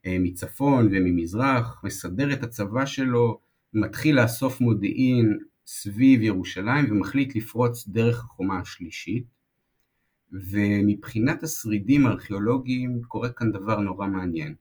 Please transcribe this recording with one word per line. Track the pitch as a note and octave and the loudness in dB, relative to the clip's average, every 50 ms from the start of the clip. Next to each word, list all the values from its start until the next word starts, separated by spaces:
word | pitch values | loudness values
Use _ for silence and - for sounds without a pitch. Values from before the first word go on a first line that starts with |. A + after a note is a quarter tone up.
| _ | _
אה, | F#2+ F#2 F#2 | -2 -2 0
מצפון | F#2 F2+ - - - - - - C#3 C#3+ C#3 B2+ A2+ G2+ | 0 -2 -2 -6 -12 -14 -6 -2 2 2 4 6 4 4
וממזרח, | F#2+ F#2+ F#2 F2+ F2 F2 E2 E2 F#2 A2+ C3 C#3 C3 B2 A#2 A#2+ - - - | 4 4 2 2 2 0 -2 -2 -2 0 0 2 2 0 0 -4 -8 -10 -10
מסדר | G2 - - - F2 F2+ G#2 C#3 C#3+ C#3 | -8 -8 -8 -10 -8 -4 -2 -2 -2 -2
את | A#2 A#2 | -4 -6
הצבא | A2+ - - G2+ G2 G#2+ C3 C#3 | -8 -6 -6 -6 -4 -2 -2 -2
שלו, | C#3 - C#3 C3 B2+ B2 A#2+ A#2+ A#2 - - _ _ _ _ _ _ - | -2 -2 -2 0 2 4 4 4 2 2 -4 _ _ _ _ _ _ -2
מתחיל | G#2+ G#2+ G#2+ - - - D#3 D3 C3 | -2 -2 -2 -4 0 2 4 6 6
לאסוף | A#2+ A#2 - - C3+ C3 - - | 4 2 2 -2 -2 -4 0 2
מודיעין | B2 A#2+ G#2+ G2 G2 - - - C3 B2+ B2+ A#2+ A2+ A2 G#2 - - - _ _ _ | 2 2 2 2 0 -2 0 2 2 4 4 4 4 4 2 0 -4 -14 _ _ _
סביב | - - - - G#2 G2+ G#2+ C3 C3+ C3 A#2 | -16 -16 -10 -10 -8 0 6 8 8 8 8
ירושלים, | G#2+ A2 G2 F#2 F2+ - - F#2 G2 A2+ C3 D3 C#3+ A2+ | 4 2 0 -2 -4 -6 -8 -6 -2 0 2 2 2 2
ומחליט | G#2+ G2+ F2+ - - C#3 C#3 - - | 2 0 0 0 0 -2 -2 0 -2
לפרוץ | A2 A2 - - A#2 B2 A#2+ A#2+ - - | -6 -6 -4 -2 0 0 0 0 -4 -12
דרך | G2+ F#2+ A2+ A2+ A#2+ A#2 A#2 | -4 -2 2 2 2 0 0
החומה | - - - - F#2 F#2+ F#2+ F2+ | -6 -12 -8 -6 -4 -2 -2 -4
השלישית, | F2+ - - - F2+ E2 - - - E2+ G2+ A#2+ A#2 - _ _ _ _ _ _ _ _ _ _ _ _ _ _ _ _ _ _ _ _ | -6 -8 -12 -14 -14 -14 -12 -12 -8 -4 -4 -6 -6 -8 _ _ _ _ _ _ _ _ _ _ _ _ _ _ _ _ _ _ _ _
ומבחינת | - F#2+ F#2 F#2 G2 G#2 G#2 G2+ G2+ G2+ G2+ G#2 G#2 - - - - G#2+ A2+ C#3+ D#3+ - D#3+ | -14 -14 -12 -4 0 0 2 2 2 4 4 2 2 0 -6 -6 -2 0 0 0 0 -2 -6
השרידים | D#3 - - - A2 G#2 G2+ G2 G#2+ C#3 C#3+ C3+ | -8 -8 -8 -4 -4 -4 -2 2 2 4 6 6
הארכיאולוגיים | A#2 G2 F2+ - - G2+ G2 G2+ A2+ B2+ C3+ B2+ B2 B2+ B2+ B2+ B2 B2 A#2+ A#2 | 4 2 0 -6 -8 -4 -2 0 0 0 -2 -2 -4 -4 -4 -4 -4 -4 -6 -8
קורה | - - G#2 A2+ B2 | -8 -8 -6 -6 -6
כאן | A#2+ - A#2+ A2 | -6 -2 -2 -2
דבר | G2+ F#2+ F#2+ G#2+ A2 G#2 | -2 -2 -4 -4 -2 -2
נורא | G2+ G2 F2+ F#2+ G2+ | -2 -4 -4 -4 -4
מעניין. | G2 G2 F#2+ F#2 F2+ E2 D#2+ D2+ D2+ D2+ _ | -4 -4 -4 -4 -4 -4 -4 -6 -8 -12 _